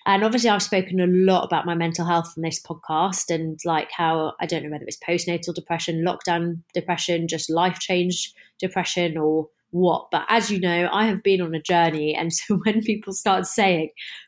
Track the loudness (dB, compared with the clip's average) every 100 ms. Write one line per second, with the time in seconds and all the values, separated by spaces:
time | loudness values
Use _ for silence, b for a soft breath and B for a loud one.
0 | 0 2 4 4 4 2 2 0 0 2
1 | 4 6 6 4 2 0 0 0 0 -2
2 | 0 0 0 -4 -6 -6 -8 -12 -4 0
3 | 0 0 -2 -2 -4 -4 -2 -2 -2 -2
4 | 0 0 -2 -4 -4 -4 -6 -10 -10 -10
5 | -4 -2 -2 -4 -4 -8 -6 -6 -2 -2
6 | -2 -2 -2 0 -2 -6 -8 -6 -4 -4
7 | -2 -2 -2 -4 -2 0 0 0 -2 0
8 | 0 -2 -8 b b -8 -6 -4 -2 -2
9 | -2 0 2 2 -2 _ _ 2 2 2
10 | 0 -4 2 0 2 0 0 2 2 2
11 | 0 0 2 2 0 -4 2 4 4 2
12 | -2 -2 -2 -4 -2 0 2 0 0 -4
13 | -6 -4 0 0 0 2 4 2 0 B
14 | B B